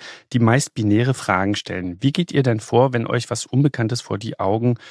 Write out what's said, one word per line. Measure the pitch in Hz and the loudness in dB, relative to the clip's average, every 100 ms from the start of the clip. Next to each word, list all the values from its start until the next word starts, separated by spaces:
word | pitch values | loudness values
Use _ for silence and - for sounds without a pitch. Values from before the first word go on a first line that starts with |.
| - - _ | -6 -20 _
die | 120 | 2
meist | 113 123 - | 4 4 0
binäre | - 107 104 123 | -2 2 2 2
Fragen | 127 - 92 98 101 | -2 0 0 0 -2
stellen. | - 95 90 87 | -6 -8 -8 -2
Wie | 135 | -2
geht | 143 175 | 0 -2
ihr | 143 | 0
denn | 131 110 | 0 0
vor, | - 120 135 | 0 2 2
wenn | 123 113 | 0 -2
euch | 123 - | -4 -4
was | 113 | -8
Unbekanntes | - 127 147 - 113 120 | -2 2 2 2 -2 -2
vor | - 104 | -4 -8
die | 110 - | -6 -4
Augen | 98 110 123 120 - | 0 2 0 -2 -6